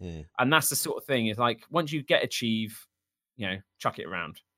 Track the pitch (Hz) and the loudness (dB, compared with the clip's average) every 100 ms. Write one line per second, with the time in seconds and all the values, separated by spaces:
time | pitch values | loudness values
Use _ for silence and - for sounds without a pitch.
0 | 90 80 76 - 127 156 - 139 160 - | -10 -8 -6 2 6 6 4 0 -2 -6
1 | - 131 113 107 120 113 - 156 151 151 | -2 0 0 2 0 0 -2 -2 0 -4
2 | 131 165 123 - 117 110 110 104 - _ | 2 2 2 -2 0 0 -2 -10 -20 _
3 | _ _ _ - 98 95 - _ 127 - | _ _ _ -8 -6 -6 -8 _ -4 -4
4 | - 90 80 - _ | -8 -6 -6 -10 _